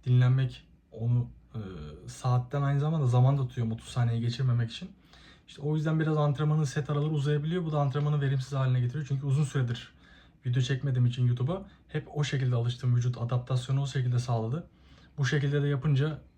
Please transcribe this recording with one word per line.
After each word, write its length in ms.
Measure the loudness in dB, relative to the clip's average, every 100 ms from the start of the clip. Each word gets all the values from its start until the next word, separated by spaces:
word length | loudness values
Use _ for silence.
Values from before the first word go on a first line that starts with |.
| 4
Dinlenmek 600 | 4 6 4 0 -6 -20 -20 _
onu, 360 | -6 0 0 0 -10 -14
e, 60 | -12 -10 -12 -14 -14 -16
saatten 540 | -6 0 0 0 -2
aynı 180 | 0 0
zamanda 260 | 0 0 2
zaman 320 | 4 4 4
da 40 |
tutuyorum 300 | -2 -2 -4
otuz 160 | -4 -6
saniye 320 | -2 0 0
geçirmemek 500 | -2 0 0 2 0
için. 200 | -6 -14 -16 -20 -20 -20 -20 -20
İşte 140 | -8
o 140 | -2 0
yüzden 240 | 0 0
biraz 160 | 2 2
antrenmanın 480 | 2 2 2 2
set 260 | 0 -2 -2
araları 200 | -2 0
uzayabiliyor. 540 | 0 0 0 0 -2
Bu 80 | -2
da 80 | 0
antrenmanı 400 | 0 0 0 2
verimsiz 320 | 2 0 -2
haline 280 | -2 2 2
getiriyor. 260 | 0 -2 -4
Çünkü 180 | -2 0
uzun 180 | 2
süredir 480 | 2 0 -2 -4 -10 -20 -20 -20 -20 _ -2
video 160 | 0
çekmediğim 440 | 2 0 0 2 2
için 200 | 2 0
YouTube'a 360 | 2 -2 -2 -8 -20 -8
hep 200 | -8 -6
o 100 | -4
şekilde 320 | -2 0 0 0
alıştım. 400 | 0 -2 2 2
Vücut 220 | 2 -2
adaptasyonu 640 | -2 -2 0 -4 0 0
o 40 | 0
şekilde 320 | -2 0 0
sağladı. 480 | 0 -2 -2 -4 -8 _ -20 -20 -16 -2
Bu 60 |
şekilde 380 | 0 2 2 0
de 60 | 0
yapınca 500 | 0 2 2 0 -4 -14